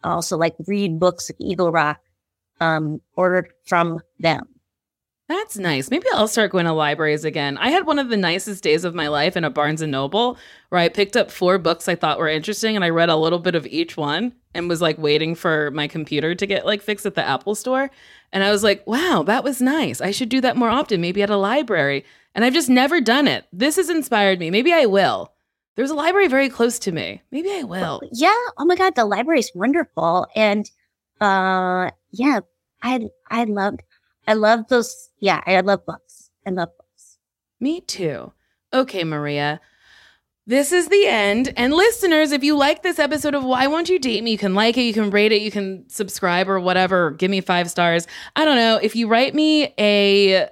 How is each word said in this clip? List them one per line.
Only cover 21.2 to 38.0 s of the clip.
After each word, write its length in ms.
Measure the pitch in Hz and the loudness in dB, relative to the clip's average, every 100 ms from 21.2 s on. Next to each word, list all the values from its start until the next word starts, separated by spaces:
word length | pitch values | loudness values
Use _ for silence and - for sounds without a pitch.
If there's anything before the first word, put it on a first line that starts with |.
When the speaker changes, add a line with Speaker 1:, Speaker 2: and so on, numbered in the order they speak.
Speaker 2:
at 80 | 202 | 0
a 40 | 202 | 0
library." 680 | 196 262 254 185 139 139 - _ _ - | 0 0 0 0 0 -2 -8 _ _ 0
And 100 | 240 | 2
I've 80 | |
just 160 | 277 262 | 2 4
never 320 | 247 269 339 | 4 4 2
done 260 | 226 254 277 | 2 2 2
it. 180 | 123 - | 0 -8
This 240 | 180 269 339 | -2 0 0
has 120 | 330 | 0
inspired 480 | 330 269 226 202 185 | -2 0 2 2 0
me. 120 | 165 | 0
Maybe 200 | 190 262 | 0 2
I 140 | 339 247 | 4 4
will. 480 | 196 170 101 85 _ _ _ _ - | 4 2 0 -6 _ _ _ _ -6
There's 140 | 269 | -4
a 60 | 302 | -2
library 320 | 320 381 381 | 0 2 2
very 200 | 262 269 | 2 0
close 300 | - 233 233 | 0 -2 0
to 120 | - | -6
me. 320 | 165 87 101 _ | -6 -6 -10 _
Maybe 180 | 269 359 | -6 -6
I 120 | 392 | -6
will. 180 | 247 180 | -8 -6
Speaker 1:
Well, 200 | 175 135 - | -6 -6 -10
yeah. 220 | 233 320 453 494 - | 0 2 2 -2 -2
Oh 60 | 311 | 0
my 100 | 359 | 2
God, 180 | 381 311 | 2 2
the 100 | 214 | 0
library 340 | 202 254 320 | 0 0 0
is 120 | 214 175 | 0 -4
wonderful. 720 | 214 302 302 - 165 175 - - | 0 0 -2 -2 0 0 -2 0
And, 340 | 214 208 208 _ _ _ _ _ | 0 0 -4 _ _ _ _ _
uh, 680 | 208 190 185 185 185 185 180 - _ | 0 2 2 0 0 -2 -4 -8 _
yeah, 280 | 196 262 240 - _ _ _ | -2 0 0 -2 _ _ _
I, 260 | 240 254 214 _ _ | -4 -4 -4 _ _
I 140 | 226 233 | -4 -2
loved, 360 | 202 196 135 _ _ _ _ - | -2 -2 -4 _ _ _ _ -2
I 60 | |
love 340 | 220 214 233 220 | 2 4 2 2
those. 400 | 247 226 - - _ | 0 0 -10 -20 _
Yeah, 220 | 196 165 - | 0 0 2
I 140 | 185 | 2
love 240 | 190 190 - | 2 0 -2
books. 440 | 156 _ - _ _ - | -14 _ -20 _ _ -8
I 60 | |
love 180 | 180 170 _ | -4 -6 _
books. 400 | _ _ - _ _ _ _ _ | _ _ -20 _ _ _ _ _
Speaker 2:
Me 220 | 262 339 | -4 -4
too. 500 | - - | -8 -6